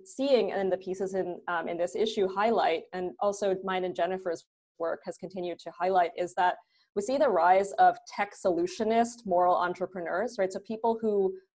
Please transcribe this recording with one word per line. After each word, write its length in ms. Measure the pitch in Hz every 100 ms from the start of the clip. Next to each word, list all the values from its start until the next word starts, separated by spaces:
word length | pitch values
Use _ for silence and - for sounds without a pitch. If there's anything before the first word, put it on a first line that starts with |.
| -
seeing 440 | - 277 247 196
in 200 | 196 190
the 80 | 185
pieces 380 | 185 190 190 185
in, 260 | 175 170 -
um, 200 | 170 165
in 120 | 170
this 160 | 170 -
issue 320 | 220 220 185
highlight, 520 | 196 226 202 160 165 -
and 200 | 185 180 -
also 340 | 202 202 202 190
mine 220 | 190 185 180
and 100 | 180
Jennifer's 500 | 170 185 185 165 _ _ _ -
work 240 | 165 -
has 140 | 185 -
continued 400 | 175 190 175 165
to 120 | 170
highlight, 400 | - 185 185 170 -
is 200 | 175 -
that 220 | 180 - _ _ _ 202
we 80 |
see 140 | 208 269
the 120 | 285
rise 420 | 175 175 190 196
of 240 | - 180 175 -
tech 260 | - 202
solutionist 920 | - 190 165 180 - 214 226 233 - 190
moral 300 | 175 180 175
entrepreneurs, 800 | 175 180 175 185 165 175 240 226
right? 120 | 190
So 80 | 190
people 380 | - 220 233 226
who 360 | 220 202 190 190 _